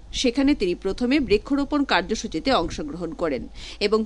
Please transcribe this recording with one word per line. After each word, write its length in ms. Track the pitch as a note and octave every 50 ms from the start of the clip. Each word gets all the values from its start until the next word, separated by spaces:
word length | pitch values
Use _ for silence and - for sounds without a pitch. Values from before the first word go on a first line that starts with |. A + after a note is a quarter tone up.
| - - -
সেখানে 420 | - - B3+ A#3 - C4+ C4+ D4
তিনি 200 | - G#3 F3+ F3
প্রথমে 460 | - - F#3+ F#3 - B3 A#3+ C4+ D#4
বৃক্ষরোপণ 640 | C4+ G#3+ G3 G#3+ - - C#4 C#4 C#4 C4 D4+ D4 C#4+
কার্যসূচিতে 680 | - A3 F3 F3+ E3+ G#3+ - - G#3+ - D#3+ D3+ C#4 C4
অংশগ্রহণ 600 | G3 E3 - - - E3+ D3+ C#4+ E3+ F3+ E3 E3
করেন 360 | - F#3 D#3+ C3+ A#2+ A#2 - - - - - - -
এবং 240 | G3+ G#3 G#3 A3 A3